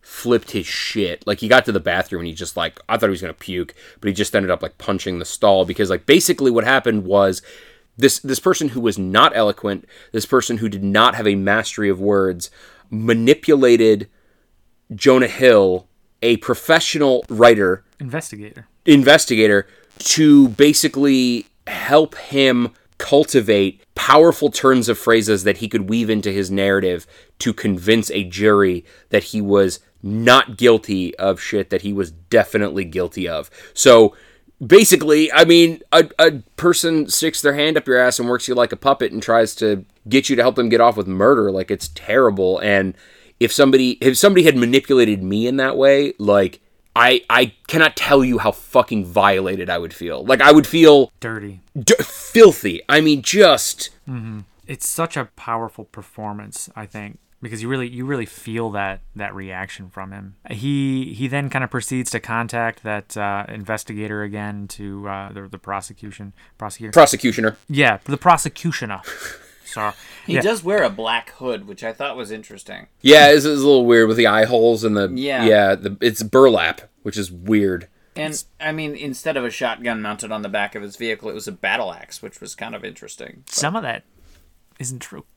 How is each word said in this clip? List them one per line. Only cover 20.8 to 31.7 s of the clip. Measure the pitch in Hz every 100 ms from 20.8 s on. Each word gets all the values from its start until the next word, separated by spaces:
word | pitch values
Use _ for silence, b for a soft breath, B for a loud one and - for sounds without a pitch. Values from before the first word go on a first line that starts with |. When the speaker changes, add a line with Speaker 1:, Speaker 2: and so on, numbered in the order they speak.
| 160 135 143 131 127 120 - _ -
Speaker 1:
help | - - 147 156 -
him | - 139 135 123 120 _ _ _
cultivate | - 143 156 135 107 104 95 - _ -
powerful | - 143 165 151 147
turns | - 135 131 113
of | 110
phrases | - 113 107 104
that | 95 98
he | 110
could | 117 95
weave | 113 110
into | 110 104
his | 98 92
narrative | 98 98 98 95 87 - b b _
to | -
convince | 107 107 92 90 113 107
a | 95
jury | 92 90 104 104 95 87 b b b
that | 107 -
he | 110
was | 101 101 95 - _ _
not | 98 107 117 127 - 107
guilty | 123 113 - 95 90 -
of | 98 92
shit | - 104
that | 95